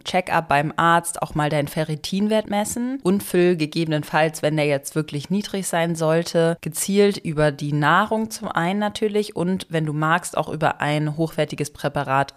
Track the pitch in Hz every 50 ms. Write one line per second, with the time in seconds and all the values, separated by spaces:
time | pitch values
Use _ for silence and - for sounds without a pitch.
0 | - - - 180 185 - - 170 165 - 143 143 151 156 - - 165 170 170 170
1 | 170 - - - - - - 156 151 147 151 151 143 143 - 165 156 - 156 147
2 | - - - 190 208 214 220 214 214 - 202 202 214 214 - 233 240 247 262 277
3 | - 180 196 202 196 - - 180 175 180 180 165 156 147 - 160 165 160 156 151
4 | 147 - - 156 160 160 160 - - 151 151 156 147 147 143 139 143 - - 156
5 | 151 151 - 147 135 - 180 202 202 - - 196 180 - - 170 165 170 170 160
6 | 165 156 160 165 170 - - 170 165 165 170 - - 160 151 - - - 196 202
7 | 202 202 202 - - - 151 151 151 151 139 139 147 147 143 147 151 143 165 185
8 | 208 214 220 220 220 220 - - 214 - - 160 165 175 196 208 208 208 208 -
9 | 220 214 202 208 208 - - - 170 175 190 180 - - 160 160 156 151 147 151
10 | 156 156 165 151 - - - - 156 - - 160 156 147 - - - 147 147 151
11 | 151 151 147 160 165 160 - - 151 147 - - 147 - - - - 147 139 151
12 | 139 131 135 135 139 - -